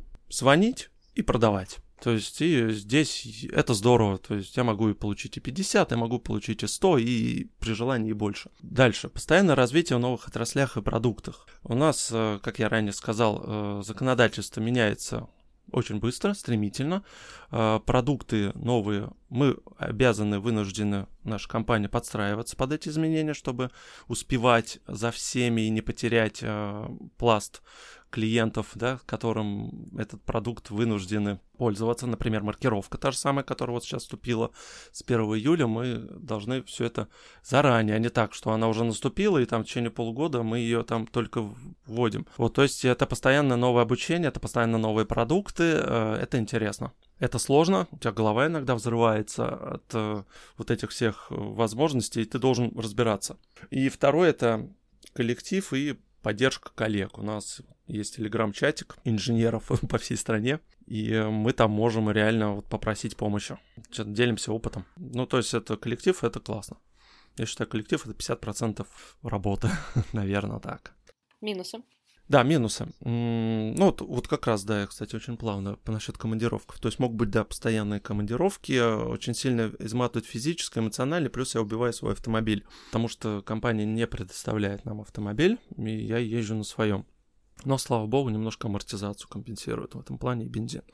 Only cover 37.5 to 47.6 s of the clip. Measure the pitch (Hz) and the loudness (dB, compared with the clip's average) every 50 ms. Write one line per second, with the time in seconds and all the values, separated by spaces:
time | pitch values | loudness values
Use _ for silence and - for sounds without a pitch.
37.5 | 131 135 147 139 120 113 110 107 107 110 113 117 - 123 110 101 - - - 117 | 4 6 6 6 6 6 4 4 2 2 2 2 2 2 0 0 -2 -4 -2 -2
38.5 | 110 110 113 113 110 110 117 117 107 101 - 135 - - 196 214 185 143 123 - | 0 2 2 2 2 2 0 0 0 -2 -2 -2 0 2 2 4 4 4 4 2
39.5 | 123 113 107 - - 123 120 117 - - 120 113 113 123 156 170 139 120 117 113 | 0 -2 -2 -2 -4 -4 -4 -2 -2 -2 -4 -2 -2 -2 -2 0 0 0 0 0
40.5 | 113 120 117 117 117 117 113 - 123 113 110 - - 120 113 - - 120 110 101 | 0 0 0 0 0 0 0 0 -2 -4 -4 -2 -2 -2 -2 -2 -2 -4 -4 -4
41.5 | - - - - - - _ - 110 117 123 110 104 - - - - - 120 117 | -8 -12 -16 -18 -18 -18 _ -6 -2 0 0 0 0 -2 -6 -8 -2 0 0 2
42.5 | - - 139 135 - - - 127 123 - 139 - 135 - - 135 135 147 147 135 | 4 4 4 4 2 2 2 2 2 2 2 0 -2 2 4 4 4 6 4 4
43.5 | 123 120 123 127 120 120 120 110 123 120 - - 165 175 170 139 - - - 123 | 4 4 4 4 6 4 4 4 2 0 0 0 0 0 0 0 -2 -4 -6 -2
44.5 | - 127 117 113 113 113 110 110 107 110 107 104 117 113 117 113 156 196 202 - | 0 2 2 2 2 2 2 2 2 2 2 2 2 0 2 2 2 0 0 -2
45.5 | - - 170 170 160 - - - - 117 110 110 107 98 - - - 127 110 101 | 0 2 2 4 4 2 2 2 0 0 2 0 0 -2 -2 -2 0 0 0 0
46.5 | - 113 107 104 98 - - - - _ _ _ _ - 147 120 - 120 - - | 0 0 0 -2 -2 -4 -8 -10 -10 _ _ _ _ -4 -2 -2 -2 -2 0 4
47.5 | 135 147 | 6 6